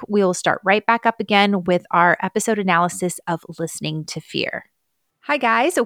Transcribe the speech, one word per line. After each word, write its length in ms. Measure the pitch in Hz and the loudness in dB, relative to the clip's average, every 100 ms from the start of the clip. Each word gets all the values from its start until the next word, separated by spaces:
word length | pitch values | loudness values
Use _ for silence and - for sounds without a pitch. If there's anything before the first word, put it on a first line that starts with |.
| - | -2
we 160 | 208 | 0
will 100 | 185 | 2
start 260 | 180 165 - | 0 -2 0
right 200 | 185 208 | 0 0
back 220 | 214 233 233 | 2 2 0
up 140 | 226 | -2
again 420 | 208 202 202 196 | 0 2 4 2
with 240 | 175 175 - | 0 0 2
our 240 | 170 175 - | 2 4 2
episode 380 | 185 214 233 214 | -2 -4 -2 -2
analysis 600 | 185 170 175 - 180 - - | 2 2 0 -2 -6 -6 -6
of 160 | 165 - 165 | -8 -8 -10
Listening 480 | 165 - 151 156 156 | -10 -6 -8 -8 -8
to 140 | 160 | -12
Fear. 440 | - - - - - _ _ _ _ _ - | -8 -6 -6 -8 -16 _ _ _ _ _ -6
Hi 120 | 294 | -2
guys, 400 | 233 226 302 302 | 0 2 2 0